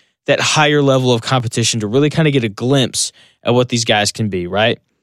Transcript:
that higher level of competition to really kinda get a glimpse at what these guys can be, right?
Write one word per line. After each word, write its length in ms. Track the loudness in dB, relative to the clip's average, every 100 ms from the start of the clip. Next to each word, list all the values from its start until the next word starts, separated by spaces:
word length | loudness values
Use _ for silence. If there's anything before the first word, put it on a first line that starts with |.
| _ _ -2
that 140 | 0
higher 420 | 0 2 2 4
level 280 | 2 2 2
of 120 | 0
competition 580 | 0 -2 -2 -2 -2 -2
to 60 | -2
really 240 | 0 0
kinda 200 | 2 0
get 140 | 0
a 60 | -2
glimpse 640 | -4 0 0 0 -2 -6 -8 _ _
at 120 | -2
what 160 | 0 0
these 160 | 0 0
guys 260 | 0 0
can 160 | -2 -4
be, 180 | -4 -4
right? 320 | 0 0 -2 _ _